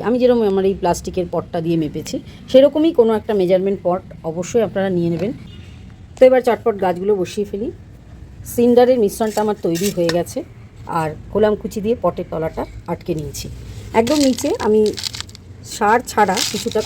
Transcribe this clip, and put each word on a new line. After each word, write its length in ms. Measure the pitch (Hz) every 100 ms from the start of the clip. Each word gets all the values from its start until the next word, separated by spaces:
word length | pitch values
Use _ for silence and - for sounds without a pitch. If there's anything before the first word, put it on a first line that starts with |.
| 190
আমি 100 | 247
যেরকম 220 | 247 240 208
আমার 120 | 190 190
এই 60 | 185
প্লাস্টিকের 460 | 175 175 - 185 175
পটটা 260 | 170 - 175 165
দিয়ে 120 | 165
মেপেছি, 320 | 151 180 - 269 - - -
সেরকমই 400 | 262 285 302 320 320
কোনো 120 | 220 214
একটা 140 | 214 208
মেজারমেন্ট 380 | 180 185 196 190 175
পট 160 | 185 - - 165
অবশ্যই 340 | 160 175 240 202
আপনারা 220 | 196 196 175
নিয়ে 120 | 170
নেবেন। 180 | 170 196 285 - - - - - - - -
তো 40 | 262
এবার 120 | 254 240
চটপট 280 | 208 233 202
গাছগুলো 300 | 185 175 196 202
বসিয়ে 240 | 175 - 202
ফেলি। 180 | 202 262 - - - - - - - - -
সিন্ডারের 420 | 240 240 247 254
মিশ্রণটা 360 | 202 - 220 208 214
আমার 120 | 208 185
তৈরি 220 | 165 202 180
হয়ে 140 | 170 170
গেছে, 220 | 165 269 349 - - - - 165
আর 100 | 156 156 -
কোলামকুচি 480 | 202 214 208 208 214 202
দিয়ে 100 | 247
পটের 240 | 175 175 175
তলাটা 320 | 170 160 - 294 - -
আটকে 200 | 175 - 156
নিয়েছি। 280 | 147 - 151 - - - - -
একদম 180 | 233 302 269
নিচে 200 | 247 285 453 214
আমি 140 | 214 214 - - - - - - - - -
সার 240 | 208 240 -
ছাড়া 240 | - 403 190 -
কিছুটা 300 | 208 226 214